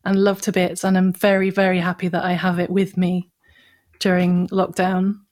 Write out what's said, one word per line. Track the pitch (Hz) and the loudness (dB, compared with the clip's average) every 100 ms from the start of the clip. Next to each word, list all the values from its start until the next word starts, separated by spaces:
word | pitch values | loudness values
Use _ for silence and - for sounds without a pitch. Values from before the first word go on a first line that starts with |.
and | 196 196 | 0 2
love | 202 196 | 2 0
to | - | -2
bits, | 190 180 180 | 0 -2 -2
and | 190 185 | 0 2
I'm | 185 | 2
very, | 180 208 196 190 | 2 2 2 0
very | 190 190 185 | 0 2 2
happy | 175 180 180 | -2 -4 -4
that | 170 | -2
I | 180 | -2
have | 175 180 175 | -2 -2 -2
it | 175 | -2
with | 185 190 185 | 0 -2 0
me | 180 180 - _ _ _ _ _ _ _ | -2 -2 -6 _ _ _ _ _ _ _
during | 190 180 180 175 180 | 0 2 2 2 0
lockdown. | 190 185 - 185 185 196 202 _ | -2 -2 -2 -2 0 -2 -4 _